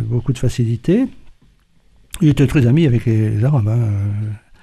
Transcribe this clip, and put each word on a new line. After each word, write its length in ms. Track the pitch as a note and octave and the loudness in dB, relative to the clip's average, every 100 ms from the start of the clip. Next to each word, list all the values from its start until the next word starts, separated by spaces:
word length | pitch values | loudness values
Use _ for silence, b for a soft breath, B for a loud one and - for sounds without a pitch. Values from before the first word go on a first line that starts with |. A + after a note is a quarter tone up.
| A2+ | -4
beaucoup 240 | A#2+ A#2+ | -4 -2
de 60 | B2 | -2
facilité. 640 | A#2 - A2+ A#2 - G#3+ C4+ - - - _ _ _ _ _ _ _ - | -2 0 -2 -2 0 0 0 -6 -20 -20 _ _ _ _ _ _ _ 0
Il 100 | D3+ | 2
était 180 | C#3 C3 | 2 2
très 180 | D#3 A#2 | 2 2
ami 220 | D3+ D3+ | 4 2
avec 180 | A#2 A2+ | 2 0
les, 240 | A2 G#2+ | 0 0
les 140 | G#2+ B2+ | 0 0
Arabes, 240 | C#3+ G#2 | 0 0
hein, 80 | A#2+ | 0
euh, 440 | A2 G2+ G2+ G#2 G#2+ G#2 B B | -2 -2 -4 -4 -6 -10 B B